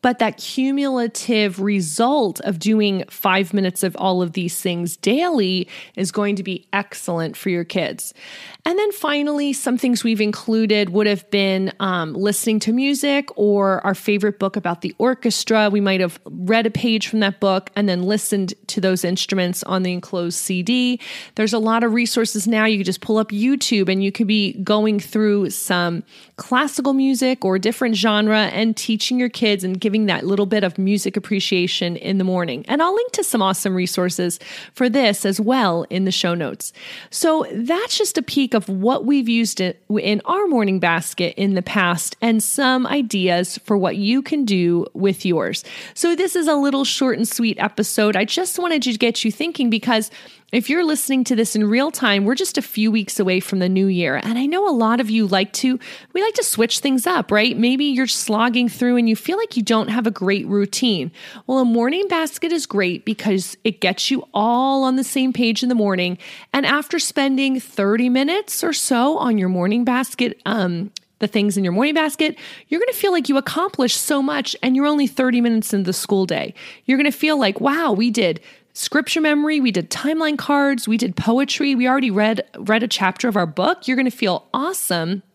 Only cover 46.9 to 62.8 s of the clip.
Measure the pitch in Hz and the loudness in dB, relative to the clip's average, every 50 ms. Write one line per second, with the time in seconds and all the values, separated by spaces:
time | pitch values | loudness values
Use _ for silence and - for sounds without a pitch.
46.9 | - - 269 262 240 - 226 220 - - 233 220 214 - - 202 - - 220 - | 0 0 0 0 0 0 -2 -4 -2 -2 -2 -2 0 0 -2 -2 0 -2 -4 -2
47.9 | - - 214 208 202 185 208 214 - - 370 359 - - 349 349 330 302 233 254 | 0 2 2 2 2 2 0 0 -2 -2 -2 -2 -2 -2 -2 0 0 0 0 -2
48.9 | 226 214 - 233 - - - 220 202 - 302 339 320 - 269 240 220 220 - 247 | 0 0 0 0 0 0 -2 -2 -2 -2 -4 -6 -2 0 0 2 2 0 2 2
49.9 | 240 220 214 - - - - - - - _ _ - 247 220 - 277 339 359 311 | 2 2 0 -2 -8 -16 -20 -20 -20 -20 _ _ -2 -2 0 0 0 0 2 0
50.9 | 302 269 - - 269 262 247 - 254 214 226 - - 214 214 208 214 240 269 311 | 0 -2 0 0 0 0 2 2 2 0 0 0 2 0 2 2 2 2 2 0
51.9 | 320 - 262 226 202 202 202 202 262 247 381 - - - 240 - - 214 214 220 | -2 0 2 2 2 4 2 0 0 0 -2 -2 -2 -4 -4 -4 -2 0 0 2
52.9 | 214 226 202 - - - 208 185 185 185 185 - - 190 180 180 190 190 190 196 | 2 0 -2 -2 -2 -2 0 2 2 0 0 -2 -2 0 0 2 2 2 2 2
53.9 | 190 180 175 147 131 139 - 214 233 240 262 285 320 370 403 403 311 240 226 220 | 2 2 0 0 -2 -2 -2 -4 -2 -2 -2 0 0 0 0 0 2 2 2 2
54.9 | 233 240 262 208 220 226 220 190 190 190 190 196 - - - 254 254 247 - - | 2 2 0 0 2 0 2 2 2 0 0 0 -4 -2 0 0 0 -2 -4 -12
55.9 | - - - _ _ 359 392 453 427 - 415 - - - 226 226 - - - 285 | -18 -18 -20 _ _ 0 0 0 0 -2 -2 -2 0 0 0 0 0 -2 0 0
56.9 | 262 254 220 349 370 320 208 - 208 208 214 247 - - 226 240 254 262 294 294 | 0 0 0 0 0 0 0 2 2 2 2 2 2 2 2 2 2 2 0 0
57.9 | 269 247 262 233 - - - - 214 214 226 247 226 247 247 233 - - 247 247 | 2 0 0 0 -2 -4 -2 -2 0 2 2 2 2 2 0 0 0 0 0 2
58.9 | 247 247 233 226 220 214 - - 359 403 453 440 - 254 214 - 233 220 220 - | 4 4 4 2 2 0 0 -2 -2 -2 -2 -2 -2 -2 0 2 2 0 0 0
59.9 | 214 247 226 226 202 - 190 185 196 202 - - 196 101 101 98 - - - 247 | -2 0 0 -2 -2 0 0 0 0 0 0 0 0 0 0 0 -2 0 0 0
60.9 | 208 170 127 - - - - - - 226 - - 254 262 254 240 233 233 233 254 | 0 0 -2 -6 -8 -12 -20 -20 -20 -16 -6 -2 0 2 2 4 2 2 2 2
61.9 | 302 359 415 392 370 330 320 311 - - - 339 339 330 - - - 202 | 0 0 -2 0 0 -2 -2 -4 -4 -6 -4 -2 -2 -2 -4 -2 0 0